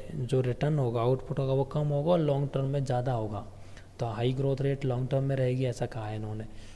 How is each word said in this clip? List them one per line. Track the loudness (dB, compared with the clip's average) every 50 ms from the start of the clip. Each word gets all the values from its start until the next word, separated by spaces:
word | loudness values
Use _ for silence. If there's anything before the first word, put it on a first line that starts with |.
| -8 -8 -6
जो | -4 -2 0 2 2
return | 2 2 0 0 2 2 2 2
होगा, | 2 2 2 2
output | 4 4 2 2 0 -4 -2 -2
होगा | 0 2 2
वो | 2 2
कम | 0 0 0 0
होगा | 2 0 2 4 4
और | 4 4
long | 4 4 2 2 0 0 0
term | 0 0
में | 2 0 0 0
ज़्यादा | 2 0 0 2 0
होगा, | 0 0 0 -2 -4 -6 -8 -10 -14 -16 -16 -14 -16 -16 -16 -14 -6 -4
तो | -4
हाई | -4 -2 0 0 0 2
growth | 2 2 0 2 2
rate | 2 0 0 0 0
long | 0 0 0 0 0
term | 0 0 2
में | 2 2
रहेगी, | 2 2 2 2 2 0
ऐसा | 0 0 -2 -4
कहा | -6 -4 -6 -6
है | -6 -4
इन्होंने। | -4 -4 -6 -6 -6 -8 -8 -10 -14 -14 -14 -14